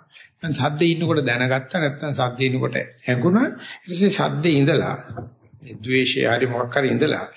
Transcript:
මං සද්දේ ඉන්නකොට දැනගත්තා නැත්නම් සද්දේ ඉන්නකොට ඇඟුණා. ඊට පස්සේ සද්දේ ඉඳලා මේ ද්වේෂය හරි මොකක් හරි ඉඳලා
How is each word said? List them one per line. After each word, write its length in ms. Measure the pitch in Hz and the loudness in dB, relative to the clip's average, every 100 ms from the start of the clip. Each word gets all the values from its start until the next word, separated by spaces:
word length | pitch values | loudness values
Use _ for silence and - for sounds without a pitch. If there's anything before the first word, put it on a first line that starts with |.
| _ - - _ | _ -20 -20 _
මං 160 | 165 | -6
සද්දේ 340 | 139 139 151 170 | -2 -2 2 2
ඉන්නකොට 340 | 165 165 160 | 2 0 0
දැනගත්තා 580 | 131 120 127 131 135 185 | 2 0 0 0 -2 -2
නැත්නම් 340 | 147 139 151 | -2 -4 -6
සද්දේ 320 | 139 123 120 131 | -2 -2 0 0
ඉන්නකොට 300 | 127 123 127 | 0 -2 -4
ඇඟුණා. 720 | - - - 123 156 202 277 - - - | -6 -6 -2 0 4 4 2 -2 -14 -16
ඊට 120 | - | -10
පස්සේ 240 | 175 196 | 0 2
සද්දේ 400 | - 143 139 165 | 2 0 0 2
ඉඳලා 400 | 143 139 131 90 - - - - - _ - | 4 4 2 0 -6 -10 -14 -16 -18 _ -20
මේ 180 | - 104 | -18 -14
ද්වේෂය 480 | 113 131 123 135 123 | -2 0 2 0 0
හරි 200 | 117 127 | 2 0
මොකක් 280 | 117 123 | -2 -2
හරි 140 | 143 135 | 0 0
ඉඳලා 360 | - 151 - - | 2 2 0 -6